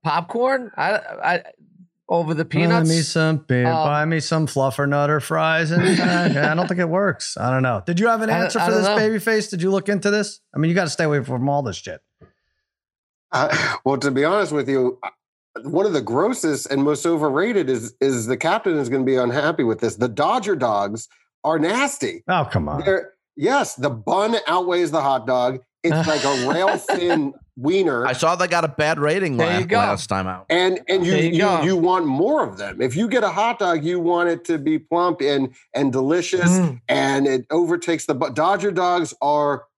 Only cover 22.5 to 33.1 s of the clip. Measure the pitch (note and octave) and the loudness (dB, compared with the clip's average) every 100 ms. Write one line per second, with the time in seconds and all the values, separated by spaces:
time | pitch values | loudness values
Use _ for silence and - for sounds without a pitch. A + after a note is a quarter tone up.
22.5 | G2 D2+ D2+ G3 F#3+ - _ _ - E3+ | -2 -2 -2 0 0 -4 _ _ -2 0
23.5 | C#4 - - C#3 A#2 G2+ F#3 G#3+ A#3 D3+ | 2 0 -4 -4 -4 -2 0 2 0 0
24.5 | F3 F3+ F3+ E3 D#3 C#3 C3 A#2 B2+ B2 | 0 0 0 0 0 0 0 0 0 0
25.5 | C3 _ _ E3+ D#3+ D#3+ D3+ C#3 C3+ B2+ | -4 _ _ 0 2 2 0 0 0 0
26.5 | D#3+ G3 - - G3 F3 E3 C#3 - - | 0 0 0 -2 -2 0 0 -2 -8 -20
27.5 | - C3+ F#3+ F3 B2 B2 B2+ E3 F3 F3+ | -6 0 2 2 0 -2 0 0 0 0
28.5 | F3 D#3+ - D3+ D#3 D3 F3+ F#3 B2 E3 | 0 0 0 0 2 0 0 0 0 0
29.5 | F3+ F3 A3+ G3+ G3+ - F#2+ F#2 F#2 - | 0 0 2 2 -2 -2 -2 -2 -8 -2
30.5 | E3+ F#3 F#4 - F#3+ F3 D#3 E3 E3+ G#3 | 2 2 0 -2 0 2 2 2 2 2
31.5 | E3+ D#3+ F#3 E3+ F#3 D#3 C3+ G#3 D4+ C3+ | 2 2 2 2 2 0 0 2 2 -2
32.5 | F#2+ G2+ F#2 B2+ C#3 A3+ | -6 -10 -4 -2 -2 0